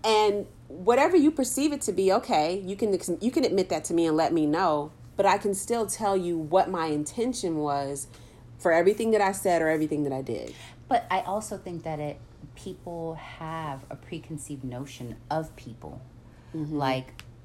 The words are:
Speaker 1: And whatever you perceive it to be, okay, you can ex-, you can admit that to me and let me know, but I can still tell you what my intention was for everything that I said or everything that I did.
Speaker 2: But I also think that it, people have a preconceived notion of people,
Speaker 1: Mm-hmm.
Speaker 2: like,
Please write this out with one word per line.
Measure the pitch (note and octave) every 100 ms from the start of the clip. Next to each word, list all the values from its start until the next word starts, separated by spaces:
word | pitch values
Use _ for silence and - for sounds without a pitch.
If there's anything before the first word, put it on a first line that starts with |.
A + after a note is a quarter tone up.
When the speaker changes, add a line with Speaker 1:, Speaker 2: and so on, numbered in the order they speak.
Speaker 1:
And | A3 G#3+ G#3+ G#3 F3+ - -
whatever | D#3 F#3 B3 D#4 F4+
you | C#4+
perceive | D#4 B3+ - D4+
it | C#4+
to | -
be, | F3+ F#3+
okay, | F#3+ F#3 E3+ D#3 F#3+
you | F#3
can | G3 A3
ex-, | F#3 - E3+
you | A3+
can | D#4+
admit | C4+ F#3+ F#3
that | E3
to | -
me | E3+
and | E3
let | D#3 D#3+
me | E3
know, | D3+ D#3+ F#3 D3+ D3+ - -
but | -
I | G3 G3+
can | G3+
still | G3 - A#3 G3+
tell | - G#3+
you | G3 F3 E3
what | D#3 F#3 F#3+
my | F3+ D#3+
intention | D3+ D3+ - A#3+ A#3+ F3+ D#3+
was | D3+ C#3+ C#3 C#3 - - - - - -
for | F3+
everything | E3 F3 G#3+ A3+
that | G#3+
I | G3
said | G3 F#3+ E3+
or | D#3+
everything | D#3 D3+ D3+
that | C#3+
I | C3
did. | C3+ G2+ A#1 - - - -
Speaker 2:
But | B3 -
I | F#3
also | F3 G3+ G#3+ G3+
think | F3+ E3+
that | D#3+ D3+
it, | D3 - - - -
people | - F#3+ F3+ F3+ E3+ E3
have | D#3+ - - D#3+ D#3+ D#3 C3+ -
a |
preconceived | - - D#3 - D3+ - C#3
notion | B2+ A#2+ C#3 - B2 A2 -
of | D#3 D#3+
people, | - - A2+ - - - - - - -
Speaker 1:
Mm-hmm. | D#3+ D3+ D3
Speaker 2:
like, | C3+ C3 C3 - - -